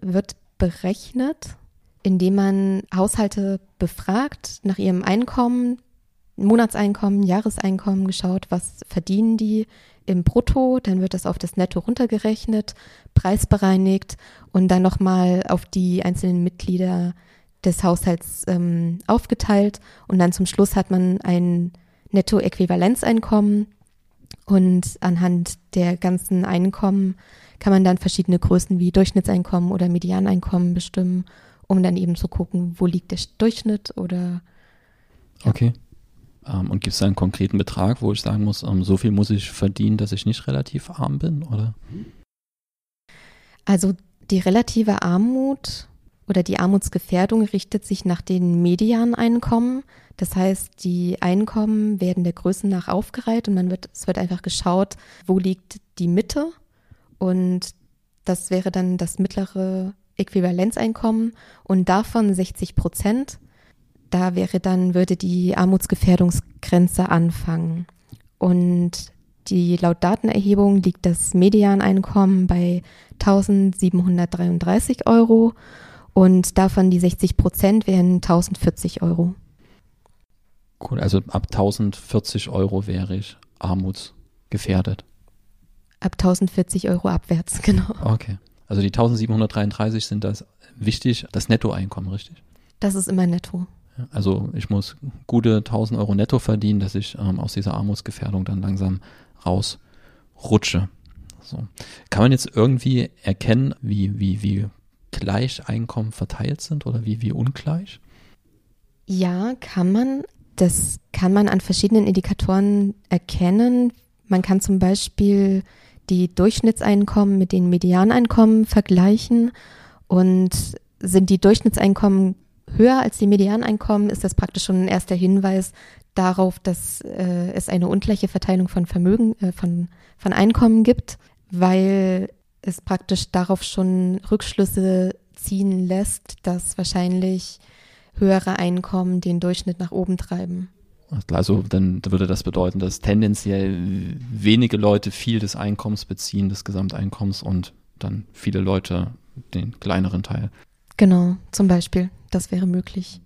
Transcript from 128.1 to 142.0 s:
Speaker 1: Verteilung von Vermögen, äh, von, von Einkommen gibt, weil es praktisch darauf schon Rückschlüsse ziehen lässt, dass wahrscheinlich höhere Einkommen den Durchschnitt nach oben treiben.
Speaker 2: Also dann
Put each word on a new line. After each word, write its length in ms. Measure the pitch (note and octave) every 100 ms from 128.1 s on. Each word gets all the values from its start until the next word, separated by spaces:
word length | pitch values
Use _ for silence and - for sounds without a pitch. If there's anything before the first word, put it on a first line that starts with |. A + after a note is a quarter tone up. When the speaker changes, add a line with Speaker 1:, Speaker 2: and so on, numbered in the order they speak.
| G#3 F#3+
Speaker 1:
Verteilung 400 | - - F#3 F#3
von 160 | - F3
Vermögen, 500 | F#3 F3 A3 A3+ A3+
äh, 100 | F#3+
von, 380 | - F3 F3 F3 - _ _
von 140 | G3+
Einkommen 520 | - G3 A#3 A#3 A3
gibt, 340 | A3 B3+ - - _ _ _
weil 800 | F3 F#3 F#3 F#3+ G3 F#3+ F#3 F#3+ - _ _
es 180 | - F3
praktisch 500 | - F#3 - F#3 -
darauf 320 | F#3 F3+ F#3+
schon 580 | - - F#3 F#3 F3+ F#3 -
Rückschlüsse 880 | G#3 - - G3 - F#3+ F#3 F#3 - _ -
ziehen 500 | - F#3+ G3 F#3+ F3+
lässt, 500 | F#3 G3+ - - -
dass 340 | - F3 - -
wahrscheinlich 800 | F3 F3+ F3+ F#3 F#3 F#3 - - _ _ _ _ _
höhere 440 | - G3 F#3+ F#3 F#3+
Einkommen 640 | F3 F3+ F3+ F#3 F3+ F3+
den 220 | F3 F3
Durchschnitt 380 | F3+ F3+ - F3
nach 120 | F3
oben 240 | - F#3 F#3
treiben. 540 | - F3+ F3+ F3 F#3 _ _ _ _ C3+ -
Speaker 2:
Also 320 | - F#2 G2 F#2+
dann 340 | F#2 F#2+ F2+